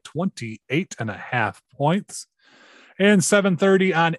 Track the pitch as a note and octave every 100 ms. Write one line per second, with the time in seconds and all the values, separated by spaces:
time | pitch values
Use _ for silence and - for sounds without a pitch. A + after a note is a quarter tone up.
0 | - D3 F#3+ - A#2 G#2+ - C#3 F#3+ -
1 | A2 G2 - B2 G#2 - _ - C#3+ F#3
2 | - - - _ _ _ _ - _ -
3 | G3+ G#3 D3+ G#3 G3 F3 G3 F#3+ F#3+ E3
4 | E3